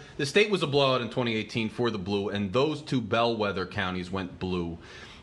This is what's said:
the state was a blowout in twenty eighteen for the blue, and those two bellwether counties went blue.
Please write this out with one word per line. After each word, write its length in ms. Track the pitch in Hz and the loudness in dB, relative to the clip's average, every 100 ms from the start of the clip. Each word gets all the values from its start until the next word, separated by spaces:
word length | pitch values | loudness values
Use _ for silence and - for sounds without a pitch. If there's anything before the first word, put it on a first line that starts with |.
| - - | -14 -6
the 100 | 143 | 0
state 240 | 202 214 | 4 4
was 140 | 196 | 2
a 20 | 156 | 2
blowout 340 | 143 135 127 | 4 4 4
in 80 | 117 | 0
twenty 280 | 131 120 110 | -2 0 0
eighteen 320 | 104 120 110 | -2 -2 -2
for 240 | - 120 | 0 0
the 80 | 107 | 0
blue, 300 | 92 101 101 | 0 0 0
and 220 | 101 101 | 0 0
those 300 | 120 147 147 | 2 2 0
two 180 | - 135 | 0 0
bellwether 640 | 104 113 117 113 104 95 | 2 2 2 2 0 0
counties 460 | 87 104 92 92 90 | -4 -2 -2 -2 -4
went 300 | 95 92 - | -4 -6 -6
blue. 360 | 92 90 85 82 - - - - | -2 -2 -2 -6 -12 -18 -18 -20